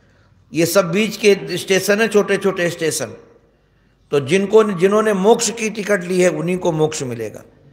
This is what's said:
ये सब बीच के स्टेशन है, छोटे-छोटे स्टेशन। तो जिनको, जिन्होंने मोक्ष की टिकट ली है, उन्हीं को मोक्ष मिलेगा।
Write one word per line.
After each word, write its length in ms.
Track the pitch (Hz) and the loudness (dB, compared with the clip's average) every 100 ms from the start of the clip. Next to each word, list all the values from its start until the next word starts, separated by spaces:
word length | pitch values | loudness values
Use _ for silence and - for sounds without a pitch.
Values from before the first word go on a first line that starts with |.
| _ _ _ _ _ | _ _ _ _ _
ये 120 | 147 165 | -2 0
सब 260 | 196 175 | 2 2
बीच 260 | 190 220 - | 0 -2 0
के 400 | 208 190 156 170 | 2 2 0 -6
स्टेशन 440 | - 190 190 208 | -2 0 2 0
है, 60 | 220 | 2
छोटे-छोटे 640 | 208 196 196 196 175 170 | 2 2 0 -2 -2 -2
स्टेशन। 360 | - 156 147 113 104 - _ _ _ _ _ _ _ _ | -2 -4 -4 -6 -10 -20 _ _ _ _ _ _ _ _
तो 80 | 147 | -2
जिनको, 440 | 127 190 196 214 | 0 0 2 2
जिन्होंने 500 | 214 175 190 214 220 | 2 2 2 2 2
मोक्ष 380 | 196 196 233 208 | 2 4 2 2
की 180 | 214 220 | -4 -6
टिकट 340 | 220 190 202 | -4 -2 -2
ली 180 | 175 185 | 0 2
है, 80 | 180 | 2
उन्हीं 280 | 151 165 180 | 0 -2 -2
को 140 | 180 | -2
मोक्ष 320 | 156 151 - | 0 0 -2
मिलेगा। 380 | 131 117 107 - - _ _ | -8 -8 -10 -12 -20 _ _